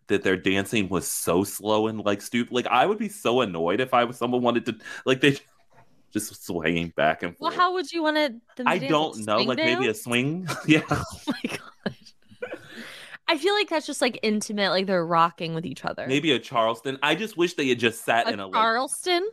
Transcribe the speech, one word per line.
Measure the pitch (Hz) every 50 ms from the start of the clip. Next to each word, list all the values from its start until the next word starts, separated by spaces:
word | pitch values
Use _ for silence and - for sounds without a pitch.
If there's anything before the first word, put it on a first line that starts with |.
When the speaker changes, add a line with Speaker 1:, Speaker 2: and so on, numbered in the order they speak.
| _ -
Speaker 1:
that | 104 95 -
their | 101 95
dancing | 90 - 98 95 98 98 - - 113 98 90
was | 95 87 - -
so | - - - - 85 90 101
slow | - - - 95 104 107 107 107
and, | 110 110 107 92
like, | 104 104 101 -
stupid. | - - 120 120 117 117
Like, | 123 117
I | - 113 123 139
would | 175 214 214
be | 226 202
so | - - - 117 117 131
annoyed | 123 104 85 82 82 85 95 113
if | 131 127 -
I | 123 120
was, | 117 127 -
someone | 117 120 123 127 123
wanted | 120 117 120 113
to, | - 110 - - - - - -
like, | 123 131 131 151
they | 147 135 - - _ _ _ _ _ _ - - _ _ _ _ _ -
just | 107 - - - - -
swaying | - 95 85 78 80 87 85 85 82 -
back | - 71 78 80 - 90
and | 87 87 -
Speaker 2:
Well, | 294 330
Speaker 1:
forth. | 320 339
Speaker 2:
how | 359 359 359
would | 370 349 277 330
you | 339 311
want | 311 302
to, | 302 302 285 220 233 - _ _
them | - 254
to | 143 165
Speaker 1:
I | 185
Speaker 2:
dance? | 165 175
Speaker 1:
don't | 156 147 156 147 -
Speaker 2:
Like, | 110 107
Speaker 1:
know. | 107 107
Speaker 2:
swing | 110 117 117
Speaker 1:
Like, | 127 -
maybe | - - - - 131
a | 117
Speaker 2:
dance? | 107 - -
Speaker 1:
swing. | 123 120 120 127 143 156 180 185 160 -
<laughs> | - -
Yeah. | 147 151 156 151
Speaker 2:
<laughs> | -
Oh | - - - - - - -
my | - - - - - - -
God. | - - - _ _ 208 - - - - - _ _ _ - - - - - - - - - - - - - - - - - - _ -
I | 330 285
feel | 285 392 403
like | 415 403 311
that's | 339 311 302
just, | - 277 -
like, | 285 254 220 - -
intimate, | 220 214 214 202 - 214 208 202 185
like, | 160 185 190
they're | 185 196 180 165
rocking | 160 175 165 165 170 - - 170 160 165
with | 165 165
each | 143 131 - -
other. | - - - 110
Speaker 1:
Maybe | 131 131 143 147 160 135
a | 117
Charleston. | - - 135 120 113 113 117 117 - 139 135 135 -
I | 147 160
just | 170 220 214 -
wish | 156 175 180 -
they | - 147 131
had | 123 117
just | 117 117 110 - -
sat | - 120 117 - 226
Speaker 2:
A | 233
Speaker 1:
in | -
a, | -
like, | - -
Speaker 2:
Charleston? | 233 220 226 226 240 262 302 - - - 359 359 349 370 440